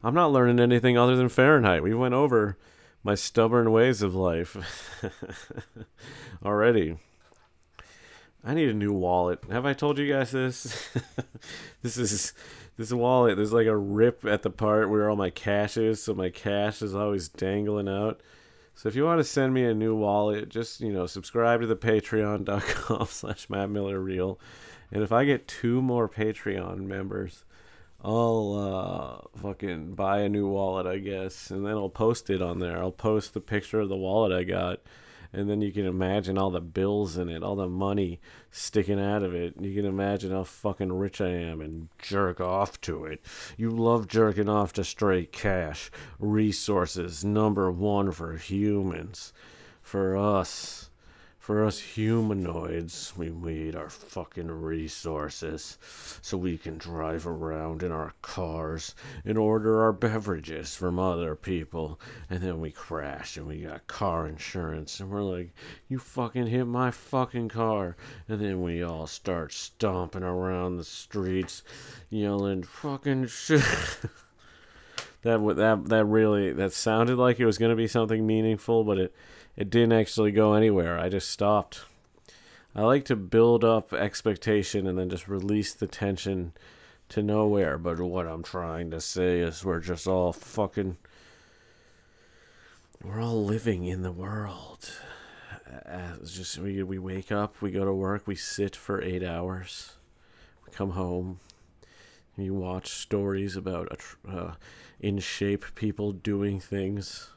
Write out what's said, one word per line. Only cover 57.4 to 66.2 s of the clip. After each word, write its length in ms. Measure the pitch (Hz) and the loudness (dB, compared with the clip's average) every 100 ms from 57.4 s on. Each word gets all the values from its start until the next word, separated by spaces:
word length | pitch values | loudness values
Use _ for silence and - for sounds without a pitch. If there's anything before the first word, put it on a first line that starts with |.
| 80 80 80 80 | -6 -6 -6 -6
in 100 | 90 | -6
our 220 | 80 78 - | -6 -8 -10
cars 720 | - - 87 80 80 80 - - - - - | -14 -8 -6 -4 -6 -6 -10 -14 -18 -12 -2
and 100 | 107 | 2
order 460 | 107 110 110 110 | 4 4 4 4
our 100 | 113 | 4
beverages 840 | 101 117 110 101 85 78 78 80 | 4 0 0 -2 -6 -6 -10 -10
from 240 | - 92 87 | -4 -2 0
other 380 | 92 85 85 78 | 0 0 -2 -6
people. 640 | - 90 78 85 78 78 - - - | -4 -4 -4 -6 -6 -8 -16 -18 -8
And 120 | 90 | -6
then 180 | 92 82 | -4 -4
we 100 | 80 | -8
crash 640 | - - 80 71 69 - - | -10 -10 -8 -8 -10 -12 -12
and 100 | 76 | -12
we 140 | 76 | -10
got 260 | 78 73 _ | -10 -14 _
car 400 | - 101 82 78 | -4 -2 -2 -4
insurance 720 | 78 - 95 80 78 76 - | -8 -10 -6 -6 -6 -8 -12
and 100 | 98 | -8
we're 100 | 101 | -4
like, 320 | 101 90 87 - - - _ | -4 -4 -8 -14 -20 -20 _
"You 120 | 131 | -10
fucking 480 | - - | -8 -6